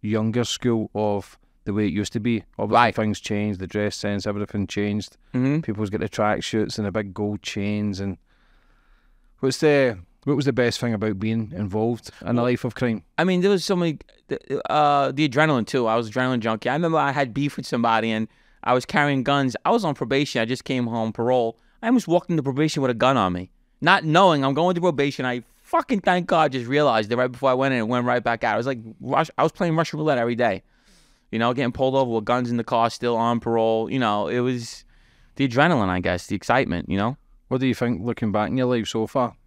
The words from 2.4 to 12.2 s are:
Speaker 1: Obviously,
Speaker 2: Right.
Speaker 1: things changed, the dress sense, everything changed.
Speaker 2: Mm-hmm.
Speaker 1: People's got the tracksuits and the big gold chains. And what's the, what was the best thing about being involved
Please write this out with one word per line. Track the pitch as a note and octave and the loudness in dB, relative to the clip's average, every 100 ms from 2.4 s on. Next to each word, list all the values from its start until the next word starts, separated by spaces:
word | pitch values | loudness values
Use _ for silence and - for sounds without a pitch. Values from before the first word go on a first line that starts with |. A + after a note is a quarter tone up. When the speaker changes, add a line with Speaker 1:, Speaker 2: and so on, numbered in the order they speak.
| - - | -4 -6
Speaker 1:
Obviously, | G#2+ A2 | 2 4
Speaker 2:
Right. | A#2+ G2+ | 4 2
Speaker 1:
things | G#2+ G#2 | -2 -2
changed, | - G#2 G#2 F#2 | -4 -2 -2 -4
the | F#2 | -4
dress | G#2 G#2 - | -2 -2 -4
sense, | G#2 G2+ G#2+ | -4 -4 -4
everything | G2+ G2+ G#2 F#2+ | -6 -6 -4 -4
changed. | - G#2 G#2 G2 _ _ | -2 -2 -2 -6 _ _
Speaker 2:
Mm-hmm. | B2+ C3 D3+ | -2 0 0
Speaker 1:
People's | D#3+ G#2 G#2+ | -2 -4 -4
got | G#2 | -4
the | G2+ | -6
tracksuits | - G#2+ G#2+ - A2+ G#2+ - | -2 0 0 -2 -2 -2 -4
and | G#2 | -4
the | |
big | G2+ G#2 | -4 -6
gold | F2+ G#2 G#2 | -4 -4 -4
chains. | - - G2+ G#2 G#2 F#2+ | -8 -6 -4 -2 -4 -4
And | G2 F2+ _ _ _ _ _ _ _ _ _ _ _ _ | -6 -8 _ _ _ _ _ _ _ _ _ _ _ _
what's | C3+ B2+ | -4 2
the, | D#3 C#3+ C3 G2+ F2 _ - | 2 4 2 0 -12 _ -2
what | C#3+ | 0
was | C#3 | 0
the | |
best | A#2+ A#2+ - | 2 0 0
thing | B2 | -2
about | A2 G#2+ G2 | 0 -2 -2
being | A2 A2+ G#2+ D3+ | -2 -2 -4 -6
involved | G#2 G#2 A2+ A#2+ - - | -4 0 0 -2 -8 -14